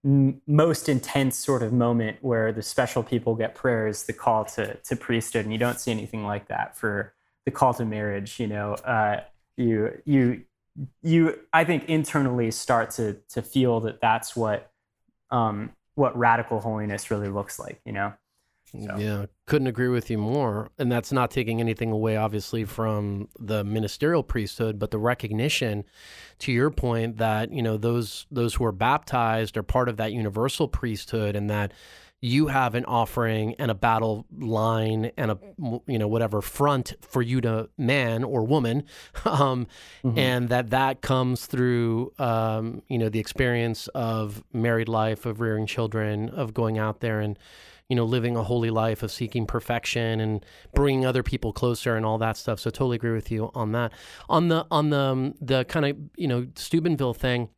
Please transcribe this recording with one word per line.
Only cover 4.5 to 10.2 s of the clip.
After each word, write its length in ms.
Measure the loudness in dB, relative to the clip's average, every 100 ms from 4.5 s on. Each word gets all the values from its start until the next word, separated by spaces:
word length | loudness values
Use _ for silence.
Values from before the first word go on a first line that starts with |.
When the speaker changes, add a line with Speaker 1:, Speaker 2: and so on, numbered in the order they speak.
| -4 -6
Speaker 1:
to 220 | -6 -6 -6
priesthood, 480 | 0 0 0 -2
and 80 | -2
you 60 | -2
don't 200 | -2 -2
see 120 | -4
anything 340 | -4 -4 -6
like 240 | -6 -6 -6
that 280 | -6 -6 -4
for 380 | -2 -2 -6 _ _ _
the 60 | -6
call 240 | 2 2
to 100 | 2
marriage, 540 | -4 -2 -4 -4 -8 -6
you 80 | -4
know, 280 | -4 -4
uh, 480 | -6 -2 2 2 0 -6 _ _ -2
you, 440 | 2 2 0 -4
you, 400 | 2 4